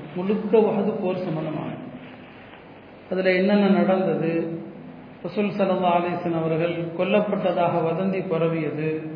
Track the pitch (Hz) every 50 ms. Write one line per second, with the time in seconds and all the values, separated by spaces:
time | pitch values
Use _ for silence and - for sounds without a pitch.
0 | - - - 180 180 196 220 196 - 202 240 220 208 196 - 202 202 202 196 -
1 | 180 180 185 - 185 175 160 156 160 156 151 139 127 127 - - - - - -
2 | - - - - - - - - - - - - - - - - - - - -
3 | - - 190 185 185 190 180 185 185 202 208 202 202 196 196 175 175 190 190 190
4 | 190 175 156 151 156 160 165 165 160 - - - - - - - - - - -
5 | - - - - - 175 - 214 208 202 - 202 196 185 185 180 180 175 170 175
6 | 170 175 175 175 - 175 165 165 160 165 160 160 170 175 170 170 170 - - -
7 | 185 190 202 208 202 - 190 - - 185 170 180 175 160 170 175 160 165 165 175
8 | 190 196 185 190 170 - 165 160 165 165 165 165 156 147 139 147 156 156 156 156
9 | 156 - -